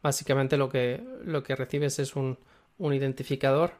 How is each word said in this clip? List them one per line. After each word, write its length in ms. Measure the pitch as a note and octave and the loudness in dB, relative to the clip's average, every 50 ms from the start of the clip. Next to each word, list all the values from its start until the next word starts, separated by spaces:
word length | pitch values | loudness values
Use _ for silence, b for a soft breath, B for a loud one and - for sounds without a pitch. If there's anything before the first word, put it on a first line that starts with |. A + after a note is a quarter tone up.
básicamente 540 | - D3 C#3 - - - C3+ C3+ C3+ C3 D3+ | 0 0 -2 -2 0 2 2 2 4 2 2
lo 140 | C#3+ C#3 B2+ | 2 2 2
que, 340 | - C3 B2 B2 B2+ - A#3+ B3+ C4 - - | 2 0 0 0 -2 -4 -8 -14 -14 -12 -6
lo 180 | F3+ D#3 C#3+ C3+ | -4 -4 -4 -2
que 140 | - C3+ | -2 -4
recibes 420 | C3 C3 - - C#3+ D3 C#3 C#3+ - | -4 -2 -2 0 0 0 0 0 -2
es 160 | C#3 C3 - | -4 -2 -2
un, 240 | C#3+ C3+ C3 B2+ - b b b b b b _ | -4 -2 -2 -4 -6 b b b b b b _
un 160 | - F#3 C#3+ C#3 | -6 -2 0 0
identificador 800 | C3+ C#3 C3+ C3 - C3+ - C#3 C3+ - C3+ C3+ D3 E3+ F3 - | 0 0 -2 -2 -4 -4 -4 -2 2 4 4 4 4 2 0 -2